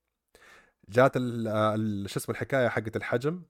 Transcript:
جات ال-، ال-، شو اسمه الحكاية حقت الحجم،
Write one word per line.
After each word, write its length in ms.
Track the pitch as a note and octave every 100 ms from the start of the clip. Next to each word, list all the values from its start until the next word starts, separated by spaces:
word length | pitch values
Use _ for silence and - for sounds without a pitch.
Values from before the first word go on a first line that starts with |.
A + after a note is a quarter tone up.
| _ _ _ - - - _ _ -
جات 280 | A2 C3+ C3
ال-، 320 | B2 A#2 A2
ال-، 640 | G#2+ G#2+ G#2+ A2 G2+ G2
شو 80 | -
اسمه 140 | -
الحكاية 340 | A2+ A#2+ C3+ A#2
حقت 280 | A#2+ G#2+ G#2+
الحجم، 460 | - A#2+ C#3+ F3+